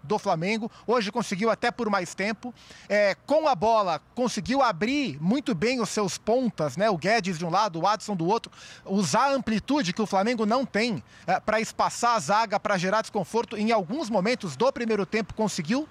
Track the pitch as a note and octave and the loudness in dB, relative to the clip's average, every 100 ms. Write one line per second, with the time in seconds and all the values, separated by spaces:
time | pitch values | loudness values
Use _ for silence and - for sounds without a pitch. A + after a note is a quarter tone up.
0 | C#3 G3+ G3+ E3 F3+ A3 A3 - - B3 | -4 -4 0 -2 0 -2 -6 -10 -2 0
1 | G3+ A#3+ - F3+ A3+ G3+ A#3+ A#3 A3 G3 | 0 -4 -4 -2 0 0 -2 -2 -2 -2
2 | F3+ - G3 A3+ B3 - - - - G3+ | -4 -6 -6 -6 -10 -14 -20 -20 0 2
3 | G3+ F3+ - D4 D#4 A3 G#3+ A3 G3 D#3 | 2 0 0 2 4 2 4 4 2 -2
4 | _ - B3 - D#3+ C4+ B3+ E3 - G3 | _ -4 -2 -2 -2 2 2 2 0 0
5 | B3+ C#3 E3 C4+ - F3 G#3+ B3+ G3+ - | -2 -2 0 0 0 -2 0 0 -2 -2
6 | G3 - - A#3+ B3 - D3+ C3 A3 F3 | -2 -4 0 0 0 -2 -4 0 0 0
7 | F3+ A3+ F#3 D#3+ E3+ F3+ G#3+ E3 F#3 G#3+ | 2 0 0 -4 0 0 0 0 0 0
8 | - G3 E3 A3+ - - - - - G3 | -2 -2 0 0 -2 -20 -20 -18 -4 0
9 | E3+ G#3 C#4 C4+ A3 A3 - C#4+ F3 F3+ | 2 2 2 0 0 -4 0 0 0 -2
10 | G#3+ G3 G#3 A#3+ G#3+ B3 C4+ G3+ A#3+ E3+ | 0 0 0 0 0 0 0 -2 -2 -2
11 | - - - F#3 - G#3+ A3 - F#3 - | -8 -12 -2 -2 0 0 -2 -2 -2 0
12 | A#3+ A3+ C#3+ G#3 A3+ G3+ - G3 F#3 G#3+ | 0 0 2 0 2 -2 0 0 2 2
13 | G#3+ G#3+ E3+ A3 A3+ G#3 G#3+ A3+ E3 C4+ | 2 -4 -2 -2 -2 -2 2 2 2 -4
14 | B3 G#3+ G3 B3 F#3 C3 B3 B3 A#3 G#3+ | 0 0 2 0 -4 0 0 2 0 0
15 | F#3+ A3 G#3+ - G#3+ - D3+ B3+ D#4 | 0 -2 -4 -2 -2 -2 -2 -2 -2